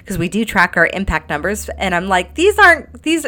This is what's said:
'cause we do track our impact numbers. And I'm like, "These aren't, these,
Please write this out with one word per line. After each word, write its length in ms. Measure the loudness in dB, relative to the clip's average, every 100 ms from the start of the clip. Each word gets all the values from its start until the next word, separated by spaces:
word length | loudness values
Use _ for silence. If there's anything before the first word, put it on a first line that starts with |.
| -10
'cause 100 | -6
we 120 | -4
do 160 | -4
track 320 | -2 0 0 2
our 120 | 0
impact 360 | 0 -4 -4 -4
numbers. 400 | -6 -4 -6 -10
And 220 | -6 -4
I'm 140 | -2 0
like, 280 | -2 -2 0
"These 200 | 0 6
aren't, 440 | 6 4 0 -10
these, 240 | -4 -4